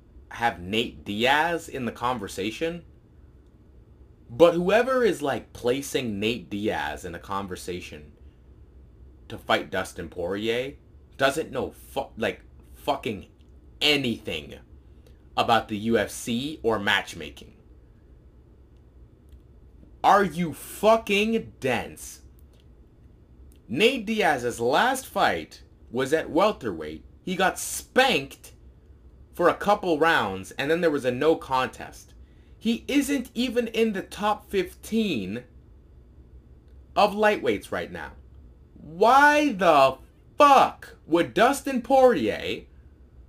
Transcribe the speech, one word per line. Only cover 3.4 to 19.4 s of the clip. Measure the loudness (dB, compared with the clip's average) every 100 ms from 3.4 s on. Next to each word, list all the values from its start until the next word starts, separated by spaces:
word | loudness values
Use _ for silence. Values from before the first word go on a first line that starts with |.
| -20 -20 -20 -20 -20 -20 -20 -20 -12
but | 4 6
whoever | 6 2 2 2 2
is, | 0 0
like, | -4 -4 -8
placing | -6 -2 -2 -4 -6 -4 -4
Nate | -4 -4 -8
Diaz | -6 -4 -4 -6 -8
in | -12
a | -14
conversation | -8 -8 -8 -10 -10 -10 -12 -18 -20 -20 -20 -20 -20 -20 -20 -20 -20 -20 -20 -20 -16
to | -10
fight | -2 -2 0
Dustin | -6 -6 -10 -12
Poirier | -8 -6 -4 -2 -2 -4 -12 -20 -20 -20 -2
doesn't | 0 0 -6
know | -6 -8
fu-, | -10 -10 -8 -8 -4
like, | -4 -4 -14 -20 -20
fucking | -8 -4 -4 -6 -10 -14 -20 -20 -20 -20 -2
anything | 2 2 0 -4 -6 -8 -10 -18 -20 -20 -20 -20 -20 -20 -8 -4
about | 2 0 0
the | -4
U | 0 0
F | 0
C | -6 -6 -6 -6 -4
or | -2 0
matchmaking. | 0 0 -2 -12 -14 -16 -20 -20 -20 -20 -20 -20 -20 -20 -20 -20 -20 -20 -20 -20 -20 -20 -20 -20 -20 -20